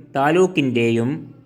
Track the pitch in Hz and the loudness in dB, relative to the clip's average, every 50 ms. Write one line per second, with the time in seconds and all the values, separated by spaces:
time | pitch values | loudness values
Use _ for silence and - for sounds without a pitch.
0 | - - - 139 139 147 160 180 185 180 185 165 139 127 117 120 117 117 117 113 | -14 -8 -4 0 0 2 4 4 2 2 2 0 -2 0 0 0 2 2 2 0
1 | 113 127 151 160 - - - - - | 0 -2 -4 -6 -10 -14 -20 -20 -20